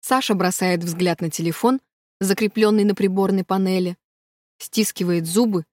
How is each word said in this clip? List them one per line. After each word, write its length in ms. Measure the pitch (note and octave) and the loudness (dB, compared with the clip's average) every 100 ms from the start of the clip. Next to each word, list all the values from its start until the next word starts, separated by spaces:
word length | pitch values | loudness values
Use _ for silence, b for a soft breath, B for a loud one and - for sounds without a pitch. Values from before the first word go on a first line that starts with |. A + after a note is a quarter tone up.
Саша 340 | - C4 C4 | 0 -2 0
бросает 500 | G3 F3+ F#3 F#3 F3+ | 0 0 0 -2 0
взгляд 360 | F3 E3 F3+ E3 | -4 -2 -2 -2
на 100 | E3 | -4
телефон, 500 | - E3 E3 A#3 C4 _ _ _ _ | -4 -6 0 0 0 _ _ _ _
закреплённый 640 | F#3+ G3 G#3+ A3 G#3+ G#3+ | -2 0 0 2 2 4
на 100 | G#3 | 2
приборной 500 | G3 G3 F#3+ F#3+ F#3+ | 2 0 2 2 0
панели, 520 | F#3 F#3+ F#3+ F#3 F3+ F3+ _ _ _ _ _ _ | 0 -2 0 0 -2 -6 _ _ _ _ _ _
стискивает 680 | - - G#3 - F3 F3 E3 | -8 -2 -2 -2 -2 -2 0
зубы 380 | F#3 A#3+ F#3+ D#3+ | 0 2 0 -4